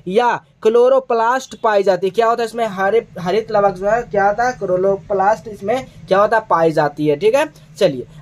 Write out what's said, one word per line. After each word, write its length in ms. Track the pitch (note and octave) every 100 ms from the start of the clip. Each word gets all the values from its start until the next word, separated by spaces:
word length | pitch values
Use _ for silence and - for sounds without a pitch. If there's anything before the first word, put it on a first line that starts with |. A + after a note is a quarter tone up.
| -
या 280 | G3 A#3+ F3 - _
chloroplast 960 | A3 A#3 B3 C4 C4 A3+ A3+ C4 C4 G#3+
पाई 220 | A3+ G#3
जाती 240 | G3 F3+ F#3+
है। 40 |
क्या 140 | F#3+ A3+
होता 160 | A#3
है 40 | A3+
इसमें? 200 | A3+ A3+
हरे, 380 | F#3+ G3 A3 A3+ -
हरित 320 | F3 G3+ A3
लवक 220 | G#3+ G3+ F3+
जो 120 | G3+
है 140 | A3+ A#3+
क्या 220 | G#3 G3
होता 200 | G#3 B3
है? 100 | B3
chloroplast 920 | G3 F3+ F#3+ G3 - G3+ F#3+ A3 A#3
इसमें 380 | G3+ G3 B3+ C4 - -
क्या 120 | F#3+
होता 160 | G#3+ A3
है? 100 | A3
पाई 220 | E3+ E3
जाती 340 | D#3+ D3 C#3+ D3+
है, 100 | C#3+
ठीक 180 | G3+ C4
है। 120 | D4+ - - -
चलिए 280 | F#3+ C3 A2+ -